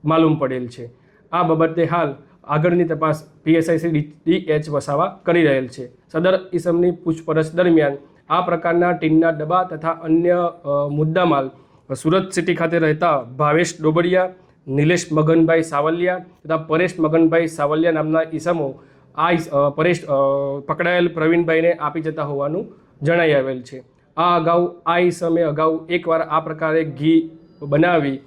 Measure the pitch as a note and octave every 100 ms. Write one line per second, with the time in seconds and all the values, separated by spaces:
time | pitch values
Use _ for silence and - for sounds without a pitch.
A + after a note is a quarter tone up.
0 | D3+ D#3+ D#3+ D#3 C3+ B2+ B2 - A#2+ -
1 | _ _ _ F3 E3+ D#3+ E3 E3 D#3+ E3+
2 | D3+ C3+ - _ - D3+ F3 F3 E3 D3+
3 | D#3 D3+ - _ D#3 E3 E3 D#3+ E3 D#3
4 | D3 - - F#3 E3 D3+ D#3 D3 B2+ C#3+
5 | F#3 F#3+ - F3 D#3 C3+ B2+ B2 B2 _
6 | _ D#3+ F3 F#3+ - F3 F3 E3+ F3 F3
7 | E3 D#3+ - D#3+ D#3 E3 F3+ E3 C#3+ C#3
8 | - _ _ E3 F3 E3+ E3+ E3+ F3 E3+
9 | D#3+ D#3 E3 D#3 D3+ F3+ F3+ D#3+ D#3+ D#3+
10 | E3 D#3+ F3 F3 E3+ E3 C#3+ C#3+ C#3+ D3
11 | D#3 E3+ F3 C#3+ C3+ - _ _ _ C3+
12 | D#3+ F#3 F#3+ F3+ E3+ E3+ E3 E3+ D#3+ D3+
13 | E3+ D3 A#2+ C3 D3 D3+ E3+ - D#3 D#3
14 | F3 F#3 F#3 F#3 _ _ - C3+ D3+ F3
15 | - D#3 D#3 E3 D#3+ E3 D#3+ C#3+ D3+ E3+
16 | F3+ F3+ F3+ _ D3+ D#3+ D#3 D#3+ F3+ -
17 | D#3 D#3+ E3 E3 D#3+ D#3+ D3 D#3 E3+ D#3
18 | D3+ D#3+ D#3+ D#3 E3+ E3+ C#3 C#3 - _
19 | _ - E3 E3+ D#3+ C#3+ C#3+ C#3+ E3 E3+
20 | - C#3 C#3 C#3 C#3 C#3 C#3 D#3 F3 F3+
21 | F3 D#3+ D#3+ E3+ E3 D#3+ E3 E3 D3 D3+
22 | D#3 D#3 D3 C#3+ C#3+ E3 - - _ _
23 | C#3+ E3+ E3 C#3+ C3 C3 A#2+ C3 - _
24 | _ - F3 F3 D#3+ E3+ F3 - - E3+
25 | F3+ F3 E3+ E3 D#3+ D3 D#3+ D#3+ D#3+ F3
26 | E3 D#3+ D#3 D#3 D#3 D#3 D#3+ D#3 D#3 B2+
27 | D3+ E3 E3 - - - C#3+ C#3+ F3 E3+
28 | C#3+ C3+